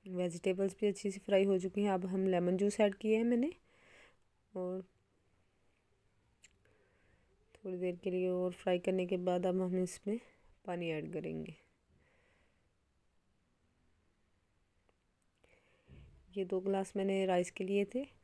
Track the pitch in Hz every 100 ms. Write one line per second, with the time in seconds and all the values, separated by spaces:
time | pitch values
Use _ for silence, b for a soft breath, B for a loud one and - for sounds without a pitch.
0 | 190 180 180 170 190 185 196 - 208 196
1 | 202 196 - 196 196 185 185 202 202 185
2 | 185 190 190 180 175 185 202 - 208 196
3 | 214 220 233 240 285 - B B B B
4 | B B _ _ _ 185 180 185 180 _
5 | _ _ _ _ _ _ _ _ _ _
6 | _ _ _ _ - _ b b b b
7 | b b b b _ - 202 180 185 175
8 | 190 180 185 180 180 180 - 180 190 185
9 | 180 185 180 180 180 185 180 185 185 -
10 | 202 233 b b b b - 175 170 156
11 | 156 160 160 160 156 156 _ _ _ b
12 | b b b b b b b _ _ _
13 | _ _ _ _ _ _ _ _ _ _
14 | _ _ _ _ _ _ _ _ _ _
15 | _ _ _ _ b b b b b b
16 | b b - 190 185 190 190 196 190 196
17 | 196 196 190 180 180 - 190 202 196 247
18 | 285 -